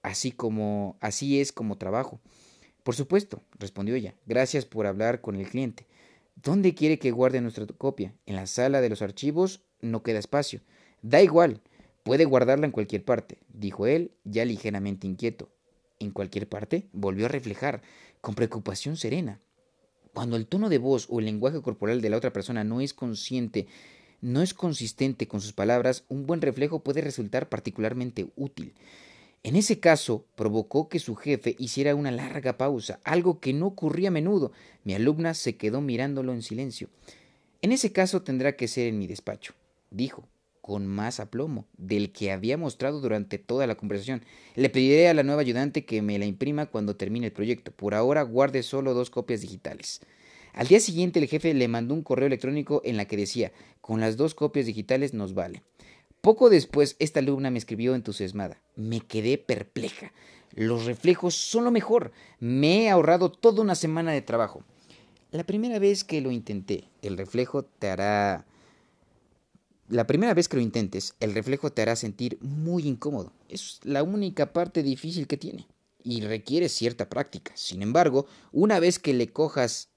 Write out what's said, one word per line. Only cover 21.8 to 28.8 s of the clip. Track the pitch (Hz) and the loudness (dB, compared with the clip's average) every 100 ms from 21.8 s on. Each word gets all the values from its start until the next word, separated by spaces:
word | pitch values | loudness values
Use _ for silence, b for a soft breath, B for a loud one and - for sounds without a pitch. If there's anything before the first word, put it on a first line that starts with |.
| 104 123 | 0 0
de | 110 | 0
la | 113 | 0
otra | 127 | 0
persona | 104 98 117 | -4 -4 -4
no | 107 117 | -2 -2
es | 139 | -4
consciente, | - 123 107 - 127 117 110 95 B B B B B | -6 -8 -6 -6 -4 -2 -4 -6 B B B B B
no | 123 127 | -2 0
es | 185 | 0
consistente | - 175 151 113 - 135 127 113 | 0 -4 -4 -8 -2 -2 -2 -6
con | 104 | -6
sus | 101 | -8
palabras, | 104 104 123 127 127 _ | -2 2 2 2 -2 _
un | 135 139 | -8 -4
buen | 170 | 0
reflejo | 147 127 147 160 | 0 0 -4 -2
puede | 143 143 | -2 -2
resultar | 147 131 104 127 - | -4 -6 -4 -4 -4
particularmente | 110 - - 107 123 123 113 90 | -6 -6 -4 -4 -2 -6 -6 -10
útil. | - 139 - 104 _ | -8 -10 -8 -16 _